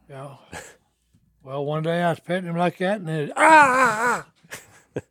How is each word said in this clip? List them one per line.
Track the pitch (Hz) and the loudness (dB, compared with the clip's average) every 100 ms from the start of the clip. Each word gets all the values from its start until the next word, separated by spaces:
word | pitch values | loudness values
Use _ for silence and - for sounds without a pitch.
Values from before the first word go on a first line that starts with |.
| _ | _
Yeah. | 135 139 131 _ - - _ _ _ _ _ _ _ | -18 -18 -20 _ -20 -20 _ _ _ _ _ _ _
Well, | 135 139 | -12 -8
one | 143 156 | -4 -4
day | 160 170 | -2 -2
I | 175 | -2
was | 156 | -2
petting | - 180 175 | -6 -6 -4
him | 170 | -2
like | 175 - | -2 -2
that, | 185 208 | -4 -4
and | 160 | -6
then, | 156 147 - | -6 -6 2
ah, | 311 311 277 254 247 214 240 202 - | 6 8 6 4 0 0 -2 -4 -8
ah, | _ _ - - - _ - | _ _ -20 -20 -20 _ -14
ah. | - | -12